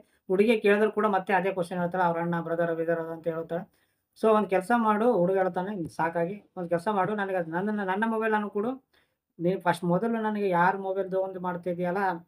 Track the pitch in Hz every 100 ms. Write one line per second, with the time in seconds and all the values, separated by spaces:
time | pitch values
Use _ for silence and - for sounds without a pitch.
0 | - _ - 190 220 220 202 208 214 208
1 | 214 190 180 185 190 185 170 180 175 185
2 | 175 165 170 170 160 165 170 165 165 165
3 | 165 165 165 160 165 170 208 _ _ _
4 | _ _ 220 214 185 185 185 240 220 208
5 | 240 214 175 190 185 180 190 208 156 -
6 | 165 170 170 208 - 185 175 170 214 202
7 | 185 208 196 185 160 170 208 208 190 190
8 | 226 226 220 214 208 208 233 - _ _
9 | _ _ _ - 170 190 175 170 180 180
10 | 233 226 220 208 202 170 180 196 196 190
11 | 185 190 190 185 180 175 180 175 175 190
12 | 190 170